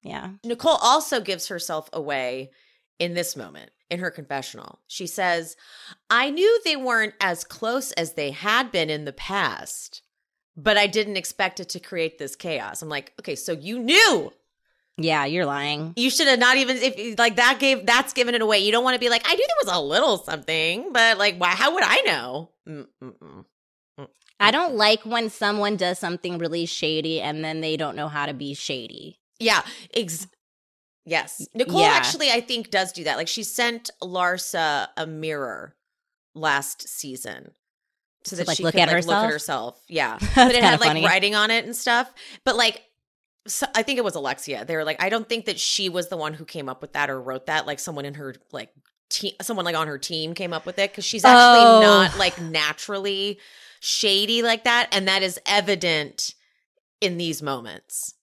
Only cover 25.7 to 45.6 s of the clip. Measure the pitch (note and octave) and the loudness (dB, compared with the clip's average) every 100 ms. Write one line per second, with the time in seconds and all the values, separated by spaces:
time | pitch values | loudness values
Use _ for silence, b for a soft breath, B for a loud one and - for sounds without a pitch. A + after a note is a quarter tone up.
25.7 | G#3 F3+ F3+ F3+ F3 F3+ F3 E3 E3+ E3+ | 0 -2 -2 -6 -6 -6 -6 -4 -4 -6
26.7 | - D#3 D#3 D#3 D#3+ D3 D#3 D#3 D#3+ D#3+ | -4 -2 -2 -4 -4 -4 -6 -6 -6 -4
27.7 | D#3 D3+ - D3+ D3 C#3+ C3+ C#3+ C#3 - | -4 -6 -6 -8 -6 -6 -6 -10 -10 -8
28.7 | C3+ A2+ - D3+ - _ _ A3+ G3 - | -10 -10 -16 -20 -20 _ _ 2 2 0
29.7 | B B - G3 D#3+ F#3 _ _ _ _ | B B -4 -4 -8 -12 _ _ _ _
30.7 | _ _ _ - D#3+ - - D#3 A#3 C4 | _ _ _ -4 -4 -4 -12 -14 -4 0
31.7 | F#4 G4+ - D#4+ D4+ C#4+ A#3 A#3+ A#3+ A3 | 4 4 4 2 0 0 0 -2 -8 -2
32.7 | G3+ F#3 F3 D3+ B2+ D#3+ - G3+ - A#3+ | -2 -2 -4 -4 -4 -4 -6 -6 -2 -2
33.7 | A#3 A3 - F#3 F3+ F3+ F#3 - F3+ D#3+ | -2 -12 -12 -8 -2 0 0 -4 -2 0
34.7 | C#3+ G2+ - D#3+ D#3 D#3 D3 C3 F#2+ - | 0 -4 -6 -8 -8 -6 -6 -6 -8 -14
35.7 | _ _ _ _ _ _ D3+ D#3 C#3 C#3 | _ _ _ _ _ _ -4 0 0 -2
36.7 | - - - C#3+ B2+ - C2+ - _ _ | -12 -12 -12 -12 -12 -12 -14 -16 _ _
37.7 | _ _ _ _ _ - F3+ F3 D#3+ E3 | _ _ _ _ _ -12 -6 -4 0 0
38.7 | F3+ E3 E3+ E3+ - G#3+ D3+ - C#3 A#2 | 2 4 2 2 0 0 -2 -4 -6 -6
39.7 | - _ D#3+ B2+ A2+ - - B3+ B3 G#3+ | -12 _ -2 -2 -2 0 6 6 8 6
40.7 | - A#3 D#3 D#3+ F#3 G3+ G#3 G#3+ A3+ A3 | 6 4 4 4 4 2 2 2 2 -2
41.7 | A#3 - A#3+ B3+ - B B - A#3 A3+ | -6 0 0 0 -10 B B -2 2 2
42.7 | - _ _ _ _ _ _ G#3+ - - | 0 _ _ _ _ _ _ -10 -6 -2
43.7 | A3 A3+ C4 G#3+ E3 C#3 C#3 - B2+ A#2 | -2 0 -2 -2 -4 -6 -6 -8 -10 -6
44.7 | D#3+ D#3 D#3 F#3 A3+ A3 A#3 A3 F3+ | -4 -4 -2 -2 -2 -4 -6 -6 -6